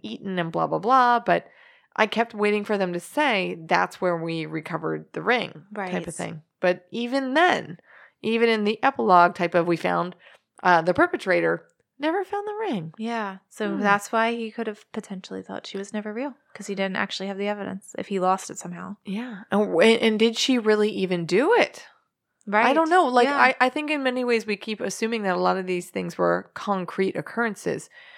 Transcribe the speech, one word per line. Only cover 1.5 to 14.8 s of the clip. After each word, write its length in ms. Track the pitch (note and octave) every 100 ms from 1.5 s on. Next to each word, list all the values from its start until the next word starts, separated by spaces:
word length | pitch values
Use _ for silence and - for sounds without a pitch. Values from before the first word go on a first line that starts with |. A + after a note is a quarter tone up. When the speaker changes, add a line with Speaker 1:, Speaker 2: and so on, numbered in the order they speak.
| _ - _ _ -
Speaker 1:
I 100 | E3
kept 280 | G#3+ A3+
waiting 300 | G#3 G#3 G#3
for 120 | G#3 G3+
them 160 | F#3
to 80 | F3
say, 560 | - D4 D4 G#3 F3+ F3 D#3+
"That's 340 | F3+ F#3 -
where 160 | F#3 E3+
we 300 | E3 E3 D#3
recovered 600 | D#3+ D#3 E3 D#3+ D#3 D#3+
the 100 | D#3+
ring," 420 | F3+ B3 F#3 D#3 -
type 140 | G#3 F#3
of 140 | F3+ F3
Speaker 2:
Right. 80 |
Speaker 1:
thing. 280 | - F3 D#3+ - _
But 260 | F3+ F3+ -
even 420 | A3 A#3+ C4+ C4
then, 440 | C#4 F4 D3+ - F3+ _ - - _
even 280 | G#3+ A3+ A#3
in 140 | A3
the 160 | G#3 A3
epilogue 500 | C#4 C4+ A3 F3+ F3
type 200 | F3+ F3
of, 120 | F3 E3+
"We 100 | E3
found, 380 | F3+ F3 F3 - - - _ _
uh, 180 | F#3 E3+
the 120 | E3
perpetrator," 720 | F3+ E4+ - G3 F3 E3 E3 - _ _ _
never 240 | D4+ F#4+
found 220 | F#4+ G4+ G#4
the 80 |
ring. 400 | G#4 G#4+ G#3+ D#3+ -
Speaker 2:
Yeah. 400 | A3+ A#3 G3+ F#3+ _
So 220 | - G#3
Speaker 1:
Hmm. 100 | G3+
Speaker 2:
that's 320 | G3+ G3+ -
why 200 | A3+ A3+
he 180 | A#3 A3
could 160 | A3+ A3
have 220 | G#3